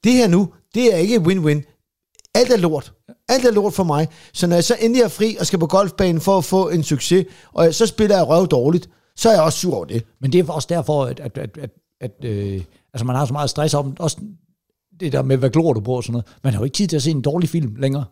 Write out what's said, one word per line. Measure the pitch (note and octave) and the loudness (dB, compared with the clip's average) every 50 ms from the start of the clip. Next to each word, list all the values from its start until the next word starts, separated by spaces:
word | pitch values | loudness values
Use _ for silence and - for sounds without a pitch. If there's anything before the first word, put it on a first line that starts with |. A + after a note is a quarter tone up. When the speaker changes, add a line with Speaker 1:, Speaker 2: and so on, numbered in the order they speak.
| - | 2
Speaker 1:
"Det | A3 B3+ | 4 4
her | B3+ A#3 | 4 4
nu, | G3 E3 F#3 G3+ - _ _ _ _ - | 4 4 2 2 0 _ _ _ _ -4
det | A3 B3+ A3+ - | 2 2 4 4
er | |
ikke | E3 E3+ G#3 B3 | 4 2 2 2
win-win. | A3 D#3+ E3 F#3+ F#3+ D#3 D3+ D3 D3+ C#3 _ _ _ _ _ _ _ _ _ _ - _ _ - | 2 2 2 0 2 2 0 0 0 -2 _ _ _ _ _ _ _ _ _ _ -20 _ _ 2
Alt | A3+ B3 A3+ | 2 4 4
er | B3 | 4
lort. | G#3 F3 E3+ D#3 C#3+ - - - _ _ - - _ _ - | 2 2 0 -2 -2 -6 -10 -20 _ _ -20 -20 _ _ -2
Alt | B3 C4+ B3 | 0 2 4
er | B3 | 4
lort | G#3+ G#3 G3 G#3 - | 4 4 0 0 -2
for | - F#3 | -2 0
mig." | E3 C#3+ D3 D#3+ D#3 - - - - _ | 0 0 0 0 -2 -4 -16 -20 -16 _
Så | - F3 | -4 0
når | F3 E3+ | 2 2
jeg | E3+ E3 | 2 2
så | - A#3+ - | 2 0 0
endelig | A3 A3+ A#3+ B3+ A#3 | 2 2 4 2 2
er | |
fri | F#3+ - - G#3+ A3+ G#3 - | 2 2 -2 -2 -2 0 -4
og | - | -4
skal | - - F3 | -2 0 -2
på | E3 | -2
golfbanen | D#3 F#3 F#3+ G3+ F#3 - - G3 F3+ E3 D#3+ | 2 2 2 2 0 -2 -2 0 0 0 0
for | D#3 G3 G3 | 0 2 2
at | F#3+ D3 | 2 0
få | - F#3 F#3+ F#3 D#3 | 0 0 0 0 0
en | E3 E3+ D3 | -2 -2 -2
succes, | - D#3 C3 - - E3+ F#3+ F#3 - - - _ _ _ | -2 -4 -4 0 2 2 2 0 -2 -12 -20 _ _ _
og | - E3 | 2 2
jeg, | E3 D3+ | 2 4
så | - A#3 | 2 0
spiller | G#3+ - - G#3+ G3+ G3+ | 0 2 0 2 2 4
jeg | F#3+ D#3+ | 2 2
røv | A#2+ G#3+ A3+ F#3+ | 2 2 2 2
dårligt, | E3+ D#3 B2+ A#2+ D3 E3+ F3 - - _ _ _ _ _ | 2 0 2 2 2 0 0 -2 -6 _ _ _ _ _
så | - - A3+ | 0 2 4
er | A3 | 4
jeg | F3 D#3 | 4 4
også | D#3+ - - | 2 0 -2
sur | - F3+ C#3+ | -4 -4 -4
over | G2+ E2 | -4 -6
det. | - A2+ A#2 A2 _ _ _ | -6 -6 -6 -6 _ _ _
Speaker 2:
Men | C3 C3+ | -4 0
det | D3 F3+ F3 D#3+ | 2 2 2 0
er | D#3 | -4
også | D3 - - | -8 -6 -4
derfor, | F3 E3+ - - D3+ C#3+ C3+ | -4 -4 -2 -2 -2 -2 -2
at, | A#2+ A#2 - | -4 -6 -10
at, | - A2+ _ | -12 -12 _
at, | - - G#2+ _ D#3 | -10 -12 -12 _ -14
at, | C#3 G#2+ _ _ _ _ _ _ | -16 -16 _ _ _ _ _ _
at, | - A2+ - _ C3 A#2+ | -14 -14 -14 _ -8 -6
øh, | G#2 G2+ G2+ G2 G2 F#2+ F2 _ _ _ _ _ - | -6 -4 -4 -6 -6 -8 -10 _ _ _ _ _ -10
altså, | B2 A2+ | -6 -4
man | B2+ B2 | -4 -2
har | C3 D3 | -2 -2
så | A#2 C#3 | -2 -2
meget | D3 D3 C3 | -4 -4 -4
stress | - - D3+ D#3 D#3 | -4 -2 -2 0 -2
om, | C#3+ C#3+ C#3 C3+ - | -2 -4 -4 -8 -6
også | E3+ D3+ - - G3+ G#3+ F#3 _ _ _ _ _ _ _ _ _ _ _ _ _ | -6 -6 -6 -8 -14 -18 -18 _ _ _ _ _ _ _ _ _ _ _ _ _
det | F#3 D3 | -8 -4
der | C3 C#3 C3 | -4 -2 0
med, | C3+ C3+ | 0 0
"Hvad | C3 C3 C3 | 0 0 0
glor | G#2+ D#3+ E3 E3 B2+ | 0 2 2 2 0
du | A2 | -2
på?" | G2+ B2 B2+ | -2 -4 -6
og | B2 A#2 | -6 -6
sådan | - | -6
noget. | A#2 A#2+ A2 - _ _ - | -6 -8 -8 -10 _ _ -4
Man | C3+ A2 | -4 -2
har | G2+ | -2
jo | A2 | -4
ikke | C#3 - | -4 -2
tid | - G#3 | -4 -2
til | E3+ E3 | -2 -2
at | D3+ B2 | -2 -2
se | D#3 | -2
en | D#3+ C#3 | -2 -2
dårlig | A#2 D3 D3 F3 F3+ E3 | -2 -2 -2 -2 -2 -2
film | - E3+ D3+ A#2 G#2+ A2 | -2 -4 -4 -4 -4 -4
længere | C3+ C3+ C3+ D3 C3 - | -4 -2 -2 -4 -6 -10